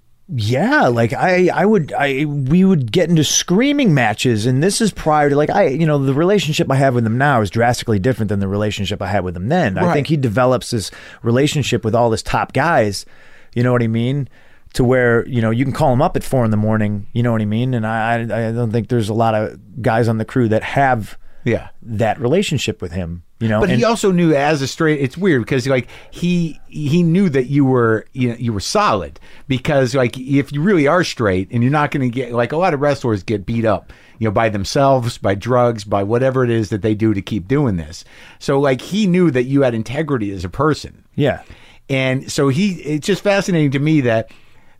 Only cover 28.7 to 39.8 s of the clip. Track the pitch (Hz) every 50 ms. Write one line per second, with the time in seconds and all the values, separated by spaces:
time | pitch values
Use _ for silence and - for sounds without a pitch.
28.7 | - 214 208 185 113 95 78 69 - - - - - - - - 131 123 - -
29.7 | 147 139 131 117 131 135 127 117 - 127 - - 135 143 135 - 139 147 156 214
30.7 | 202 160 139 135 170 180 160 - - - 117 98 92 95 95 - 120 117 120 131
31.7 | 151 151 147 143 - 147 127 123 113 131 123 117 117 117 120 - 147 160 190 185
32.7 | 151 131 143 147 139 - - 120 107 98 - - 110 98 90 - 113 117 110 110
33.7 | 98 87 - - - - - - - - 110 110 98 117 113 110 101 101 95 -
34.7 | - 147 135 135 135 131 117 117 - - - 101 98 101 - 117 127 123 123 120
35.7 | 117 107 101 101 104 98 98 101 117 120 131 135 127 131 127 117 117 113 107 -
36.7 | 113 95 101 110 107 101 110 110 104 98 - - 117 98 82 101 135 147 147 120
37.7 | 95 85 76 78 82 - - - - - - - - - - - 139 139 143 139
38.7 | 135 120 - - 175 214 220 180 175 185 180 160 127 127 123 135 139 139 135 123
39.7 | 117 110